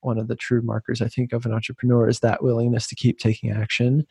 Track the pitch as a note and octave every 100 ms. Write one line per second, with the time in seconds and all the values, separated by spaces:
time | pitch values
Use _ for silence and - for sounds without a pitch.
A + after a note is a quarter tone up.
0 | B2+ A2+ A2 B2+ - A#2+ A#2 A2 - A#2
1 | A2+ - B2 A#2 A#2 A2+ A#2 B2+ B2 A#2+
2 | A2+ A#2 A#2 - B2+ A#2 A#2+ A#2 - -
3 | B2 - A2 A2 A2 G#2+ A2 - B2 C#3
4 | D3+